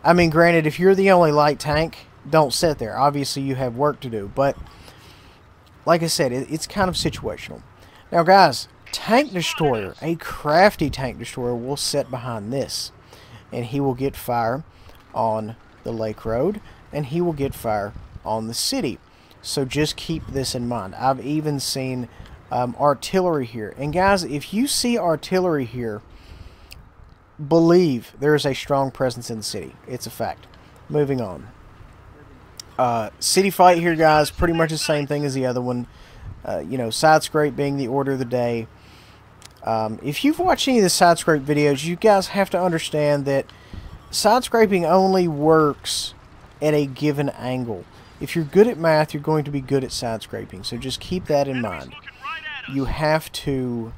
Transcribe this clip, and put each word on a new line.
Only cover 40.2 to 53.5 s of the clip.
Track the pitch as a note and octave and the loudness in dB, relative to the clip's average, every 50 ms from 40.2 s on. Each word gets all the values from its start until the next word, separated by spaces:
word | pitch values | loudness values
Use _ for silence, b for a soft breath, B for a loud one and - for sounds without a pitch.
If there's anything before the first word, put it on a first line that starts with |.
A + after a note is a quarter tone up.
| - | 0
you've | C#4+ D#4+ - | 0 0 2
watched | F4+ F#4 D#4 - - | 0 0 0 0 0
any | C#4 B3+ A#3 | 2 4 4
of | G3 | 4
the | F3 | 2
side | - - F#3+ F3 E3+ - | 4 4 6 6 6 4
scrape | - - D#3+ D3 C3+ | 4 2 2 2 2
videos, | C#3+ D3+ D3 D3 D3 C#3+ C3 D3+ | 0 0 2 4 2 2 0 -2
you | E3+ F3 | -6 -6
guys | E3 - A3 G3+ G3 F3+ - | 2 4 6 6 6 4 0
have | - G3+ G3 - | -2 -2 -2 0
to | - F3 | 0 0
understand | F3+ F#3 E3 D#3+ - - - D3+ D3 D3 D3 C#3+ C3+ | 0 0 0 -2 -4 -2 -2 0 2 2 2 2 0
that | C#3+ C#3 C3+ - - B B B B B B B B B B B B | 0 0 0 -2 -4 B B B B B B B B B B B B
side | - - - G3+ A3 B3+ B3 | -6 0 2 4 4 4 2
scraping | - - A3+ A3 F#3+ G3+ F3+ E3+ | 2 4 4 4 6 4 2 4
only | D3+ F3 F#3+ F#3+ F#3+ F#3+ F#3+ F3+ | 4 4 6 6 6 4 4 2
works | E3+ D3+ C#3+ D3+ D#3 D#3+ D#3+ D#3 D3 C3+ - - - - - - - - - - - - - - - - - | 2 0 2 4 6 6 8 6 4 2 -2 -8 -6 -6 -6 -6 -8 -12 -16 -20 -20 -20 -20 -20 -20 -10 -2
at | D3 D3+ D3+ | 0 2 2
a | D3 D3 | 2 0
given | C#3 C3 - D3 D3+ C#3+ C#3+ D3 C#3 | -2 -4 -2 -2 0 0 0 -2 -4
angle. | - - - B2+ B2+ B2+ B2 A#2 G#2+ F2 - - B B B B B - | -4 -6 -6 -6 -4 -4 -4 -6 -8 -10 -10 -16 B B B B B -12
If | - - - | -10 -4 -4
you're | E3+ D#3+ | -4 -4
good | C#3 - F#3+ A3 | 2 6 6 6
at | A#3+ A#3 | 6 4
math, | D3+ E3 E3 D#3 D3+ D#3 D3+ - | 0 2 2 4 4 2 0 -4
you're | D3 C#3+ | -6 -2
going | D#3 D#3 D3+ C#3+ | 0 0 0 0
to | D3 | -2
be | C#3+ C#3 | -6 -8
good | C3 B2+ C3+ C#3 C3 | -4 0 -2 -2 0
at | A#2 | -2
side | - - C3 A#2 A2+ G#2+ | -8 -6 -6 -6 -6 -6
scraping. | - - - G#2+ G#2 G#2 - F#2 F#2+ | -8 -10 -10 -12 -10 -12 -14 -12 -10
So | - B2 | -10 -10
just | A#2 A#2+ C3 B2+ - | -8 -8 -8 -10 -10
keep | - - F#3 F#3 F3 | -8 -6 -6 -6 -2
that | - D3+ C#3+ C#3 | 0 0 2 2
in | C#3 C3 B2+ | 0 -2 -4
mind. | A#2 G#2 F2+ D2+ C2+ B1+ - - - - - - - D4 D#4+ D#4+ D#4 D#4 D4 C4+ A#3+ | -4 -4 -6 -8 -12 -14 -16 -18 -20 -20 -20 -14 -12 -10 -10 -10 -10 -12 -12 -12 -12
You | G#3 C#3 C#3 C3+ | -6 -4 -4 -2
have | A#2+ - - D#3 D3+ D#3 D#3+ - - | -2 -2 -2 0 0 0 0 -2 -6
to | - - - D3+ | -14 -8 -4 -4